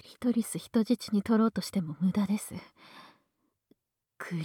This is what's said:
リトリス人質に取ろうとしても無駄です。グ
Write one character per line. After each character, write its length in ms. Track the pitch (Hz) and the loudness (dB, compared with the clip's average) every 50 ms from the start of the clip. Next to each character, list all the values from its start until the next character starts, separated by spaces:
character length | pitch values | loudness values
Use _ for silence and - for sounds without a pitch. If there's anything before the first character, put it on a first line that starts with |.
| - | -18
リ 120 | - - - | -20 -10 -2
ト 140 | - 247 | 0 2
リ 100 | 233 233 | 2 2
ス 140 | 214 - - | 0 -2 -4
人 280 | 165 - - - 233 214 | -8 -4 0 0 2 2
質 240 | - 247 - - - | 2 2 0 0 0
に 140 | 214 202 | 0 0
取 160 | - - 233 214 | 2 4 4 4
ろ 80 | 226 | 4
う 40 | 226 | 2
と 100 | - 202 | 2 -2
し 100 | - - | -4 -2
て 120 | - 196 | -2 -2
も 140 | 170 156 151 - | -2 -2 -2 0
無 120 | 180 190 | 0 0
駄 140 | 170 208 202 | 2 2 0
で 120 | 190 208 214 | 0 0 -2
す。 160 | - - - 180 - - _ _ - - - - - - - _ _ _ _ _ _ _ _ _ _ _ _ _ _ _ _ _ _ _ _ - | -4 -8 -14 -14 -14 -16 _ _ -20 -20 -20 -20 -20 -20 -20 _ _ _ _ _ _ _ _ _ _ _ _ _ _ _ _ _ _ _ _ -16
グ 180 | - - 175 165 160 | -10 -8 -6 -6 -4